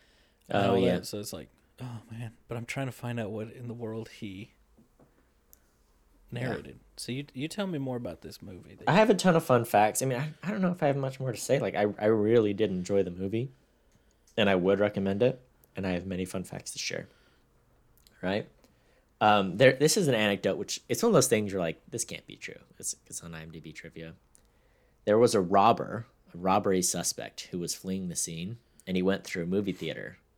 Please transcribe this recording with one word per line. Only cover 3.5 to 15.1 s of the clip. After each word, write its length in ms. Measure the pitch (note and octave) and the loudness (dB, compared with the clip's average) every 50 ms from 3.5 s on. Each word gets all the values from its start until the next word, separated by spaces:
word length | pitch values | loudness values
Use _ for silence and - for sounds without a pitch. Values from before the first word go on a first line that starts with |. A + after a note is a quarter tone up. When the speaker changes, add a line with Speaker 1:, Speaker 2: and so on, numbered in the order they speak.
Speaker 1:
in 160 | - C3 B2 | -12 -12 -12
the 60 | A2+ A2+ | -12 -10
world 360 | A#2+ A#2+ A2 A2 A2+ A2+ - | -10 -8 -8 -8 -8 -10 -12
he 420 | - - A2+ G2+ F#2 F#2+ G#2 - _ _ _ _ _ _ _ _ _ _ _ _ _ _ _ _ _ _ _ _ - _ _ _ _ _ _ _ _ _ _ _ _ _ _ _ | -14 -14 -12 -12 -12 -12 -16 -16 _ _ _ _ _ _ _ _ _ _ _ _ _ _ _ _ _ _ _ _ -20 _ _ _ _ _ _ _ _ _ _ _ _ _ _ _
Speaker 2:
Yeah. 160 | B2 A#2+ B2+ B2+ | -8 -6 -6 -4
Speaker 1:
narrated. 300 | - - - - - - _ _ _ | -6 -6 -10 -14 -18 -20 _ _ _
So 140 | - - - | -14 -10 -10
you, 140 | B2 C#3 C#3+ - - | -8 -10 -10 -10 -10
you 140 | B2+ C#3+ | -10 -10
tell 180 | D#3+ - G#3+ G3 | -8 -6 -6 -6
me 100 | F#3 E3 C#3 | -4 -4 -4
more 180 | C3+ C3 B2+ | -4 -6 -6
about 240 | A#2+ A#2+ F2+ E2 - | -6 -8 -10 -10 -12
this 200 | - D#2 - - - | -14 -16 -16 -16 -16
movie 320 | G2 F#2+ F2+ - - - | -16 -16 -16 -18 -20 -20
that 120 | - - | -4 0
Speaker 2:
I 60 | A#2+ D#3 | 4 6
Speaker 1:
you 60 | G#3 | 6
Speaker 2:
have 100 | A3 A#3+ | 8 6
a 60 | - | 6
ton 200 | F3 - F#3 D#3+ | 6 6 6 6
of 80 | D#3+ - | 6 6
fun 220 | - B2+ A#2+ A2+ | 6 6 6 6
facts. 360 | - - G#2 G#2+ G#2+ - - C3 | 6 6 6 6 6 4 0 0
I 20 | |
mean, 140 | C3+ B2 B2 | 0 0 -2
I, 140 | D3 D#3 - - - | -4 -6 -8 -8 -8
I 80 | F3+ | -6
don't 100 | G#3+ G3+ | -2 0
know 100 | F#3+ F3 | 0 0
if 120 | F3 - D#3 | 0 0 0
I 40 | |
have 100 | C#3 C#3 | 0 2
much 220 | C#3 C#3 C3 - - | 0 -2 -4 -6 -6
more 120 | C3 B2+ | -6 -6
to 60 | A2+ - | -6 -4
say. 200 | - - C3 C#3+ | -2 0 0 2
Like, 160 | A#2 G2 - | 2 0 0
I, 120 | F2 G#2+ G#2+ G2+ - | 0 0 0 0 2
I 60 | G#2+ | 2
really 480 | G#2+ A2+ G#2+ G#2 A2 A#2 A#2+ G#2+ G#2 G2+ | 4 4 4 4 6 6 6 4 4 2
did 160 | G2 A2 F#2+ | 0 0 0
enjoy 320 | F#2+ F2+ F2+ - G2+ G2 F#2 | 0 -2 -2 2 2 2 2
the 80 | F2+ | 0
movie, 380 | F2 F2+ F#2+ G2 A2 A2+ C3 C3+ - _ _ _ _ _ _ _ _ _ _ _ _ _ _ _ _ | -2 -6 -6 -4 -2 -4 -4 -6 -10 _ _ _ _ _ _ _ _ _ _ _ _ _ _ _ _
and 120 | - G#2 G2 | 2 4 4
I 60 | F#2+ | 4
would 240 | F2+ F2 F#2+ G2 G2 | 4 4 4 4 4
recommend 420 | G#2 G#2 - G2+ G2 G2 | 2 0 0 0 -2 0